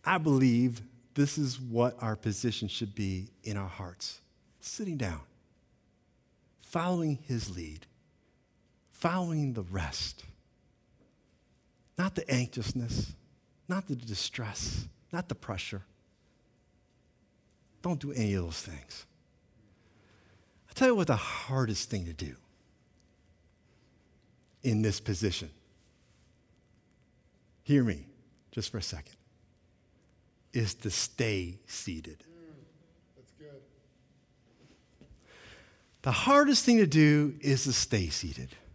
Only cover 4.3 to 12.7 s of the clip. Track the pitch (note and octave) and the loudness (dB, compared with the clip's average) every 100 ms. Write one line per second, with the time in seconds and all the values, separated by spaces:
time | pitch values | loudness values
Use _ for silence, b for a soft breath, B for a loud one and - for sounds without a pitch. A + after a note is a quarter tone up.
4.3 | _ _ _ - - G3+ D3+ G#2 D#2 C#2 | _ _ _ -14 -8 -6 -4 -4 -6 -12
5.3 | _ _ _ _ _ _ _ _ _ _ | _ _ _ _ _ _ _ _ _ _
6.3 | _ _ _ - E3+ F3 F3 D#3+ C3+ - | _ _ _ -6 -4 0 0 0 -2 -4
7.3 | A#2+ G#2+ F2+ D#2+ D2+ - _ _ _ _ | -4 -4 -8 -10 -14 -20 _ _ _ _
8.3 | _ _ _ _ _ _ - E3+ F#3 F3 | _ _ _ _ _ _ -4 -2 0 -2
9.3 | D#3 C#3+ A2+ F2+ F#2 D2+ - - - - | -2 -2 -4 -6 -4 -4 -6 -10 -10 -20
10.3 | - _ _ _ _ _ _ _ _ _ | -20 _ _ _ _ _ _ _ _ _
11.3 | _ _ _ _ _ _ - F#3 F#3 - | _ _ _ _ _ _ -4 -2 -2 0
12.3 | B2+ B2 - A2 | 0 0 -4 -4